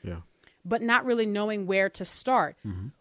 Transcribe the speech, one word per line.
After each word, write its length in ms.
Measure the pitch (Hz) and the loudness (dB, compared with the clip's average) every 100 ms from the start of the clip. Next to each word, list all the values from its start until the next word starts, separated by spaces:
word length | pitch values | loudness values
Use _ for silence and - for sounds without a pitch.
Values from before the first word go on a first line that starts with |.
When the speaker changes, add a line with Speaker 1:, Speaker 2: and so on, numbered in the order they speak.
Speaker 1:
Yeah. 180 | 101 85 - _ - _ | -8 -10 -12 _ -20 _
Speaker 2:
but 180 | 175 220 | -4 -2
not 240 | 233 233 254 | 2 2 2
really 200 | 233 220 | 2 2
knowing 400 | 202 214 208 190 | 0 0 -2 0
where 220 | 196 190 | 2 2
to 140 | - 185 | -2 -8
start. 520 | - - 254 151 - 107 | -6 2 2 2 -2 -8
Speaker 1:
Mm-hmm. 220 | 92 107 - | -6 -8 -10